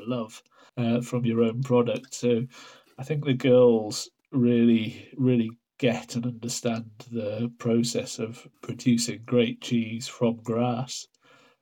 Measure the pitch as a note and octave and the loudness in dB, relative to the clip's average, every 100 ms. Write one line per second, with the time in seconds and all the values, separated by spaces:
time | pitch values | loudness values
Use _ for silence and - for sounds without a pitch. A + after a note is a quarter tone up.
0 | A#2+ B2 A2 - _ _ _ - A#2 A#2 | -6 -6 -8 -14 _ _ _ -4 0 0
1 | B2+ B2 A#2 A2+ A#2 A#2+ C3+ B2 A2+ G#2+ | -2 -2 0 2 2 0 2 2 2 -2
2 | - - A#2+ A#2 A2 - - - _ - | -8 -4 0 0 -2 -12 -20 -20 _ -14
3 | C3 D3+ C#3+ C3 C3+ B2+ B2 A2+ G#2+ G#2+ | -6 -4 -2 0 6 8 8 6 0 -8
4 | - _ _ C#3 A#2+ A#2+ A#2 A#2 G#2+ - | -10 _ _ 0 2 4 6 4 2 -8
5 | - - B2+ B2 A2+ A#2 _ - B2 A2+ | -12 -2 2 2 0 -6 _ -2 -2 -2
6 | - A#2 B2 A2+ A#2+ - A#2+ A2+ A2+ - | -6 -6 -6 -8 -8 -6 -4 -4 -8 -18
7 | - A#2 G#2 G#2+ A#2+ - A#2 A#2 A#2 - | -10 -8 -6 -4 -6 -4 0 2 0 -4
8 | - - A2+ A#2+ - _ - A#2 B2+ A#2 | -6 -8 -10 -10 -20 _ -12 -2 2 2
9 | - G#2 - A#2+ A#2 - - A#2 A2 A2+ | 0 -8 0 2 2 -2 -4 -4 -2 -8
10 | A#2 - A#2 A#2 A2+ A2+ B2 A#2 C3+ - | -10 -2 -2 -2 -4 -2 -2 -4 -8 -12
11 | - _ _ _ _ _ | -16 _ _ _ _ _